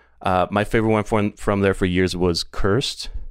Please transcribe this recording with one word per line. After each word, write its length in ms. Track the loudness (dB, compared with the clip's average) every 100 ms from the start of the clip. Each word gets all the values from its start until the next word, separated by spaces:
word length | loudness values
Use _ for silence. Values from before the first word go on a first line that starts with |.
| _ -8
Uh, 240 | 0 0 2
my 140 | 0
favorite 260 | 0 0 2
one 140 | 0
from, 280 | 0 0 -2
from 280 | -4 -2 2
there 140 | 2
for 100 | 2
years 320 | 0 2 0 2
was 280 | 0 0
Cursed, 680 | -4 0 2 2 -2 -8 -10 -10 -10